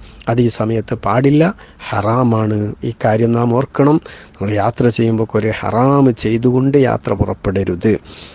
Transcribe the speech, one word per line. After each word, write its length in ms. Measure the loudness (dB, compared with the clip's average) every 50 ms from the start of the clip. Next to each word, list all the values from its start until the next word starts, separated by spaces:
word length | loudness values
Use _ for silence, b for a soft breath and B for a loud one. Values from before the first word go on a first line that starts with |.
| B B B B B -2
അത് 140 | 0 2
ഈ 80 | 2 0
സമയത്ത് 480 | 0 -2 -2 -2 -2 -4 -4 -4 -8 -4
പാടില്ല, 460 | -2 0 0 2 2 4 4 4 2 0 -2 B B B B B
ഹറാമാണ്. 800 | -12 -6 -4 -2 -2 0 0 2 2 2 2 2 0 0 0 -2 -2 -4 -6 -8 -8
ഈ 100 | -8 -6 -2
കാര്യം 360 | 0 0 2 2 2 2 2
നാം 200 | 0 0 2 0
ഓർക്കണം. 460 | 0 -2 -2 0 0 2 4 2 2 B B B B B B
നമ്മൾ 240 | B -8 -6 -4 -2
യാത്ര 340 | 0 0 -2 0 0 0 0
ചെയ്യുമ്പോൾ 480 | 2 2 0 0 0 0 -2 -2 -2 -2
ഒരു 140 | -2 -2 -4
ഹറാം 540 | -4 -4 -2 0 2 2 4 4 4 4 2 2 0
ചെയ്തുകൊണ്ട് 600 | -2 -2 -2 0 0 0 2 2 0 2 2 2
യാത്ര 340 | 2 2 0 -2 -2 -4 -4
പുറപ്പെടരുത്. 800 | -2 -2 -4 -4 -4 -4 -4 -2 -2 -2 -2 -4 -2 0 0 0 0 B B B B B B B